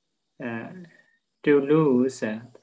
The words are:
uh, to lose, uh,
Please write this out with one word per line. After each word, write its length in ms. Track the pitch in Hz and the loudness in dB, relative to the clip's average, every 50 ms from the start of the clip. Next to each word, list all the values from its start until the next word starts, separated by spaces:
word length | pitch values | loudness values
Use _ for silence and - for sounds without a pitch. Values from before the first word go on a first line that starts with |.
| _ _ _ _ _ _ _ - 143 | _ _ _ _ _ _ _ -14 -12
uh, 260 | 120 117 113 - - 175 185 180 165 _ _ _ _ _ _ _ _ _ _ - | -10 -10 -10 -12 -14 -16 -18 -20 -20 _ _ _ _ _ _ _ _ _ _ 2
to 160 | 151 143 143 | 2 4 4
lose, 640 | 139 139 151 160 160 143 127 123 127 131 127 - - | 4 4 2 4 4 4 2 2 2 0 -2 -6 -6
uh, 160 | 110 107 110 120 - - - | -8 -8 -8 -12 -16 -20 -20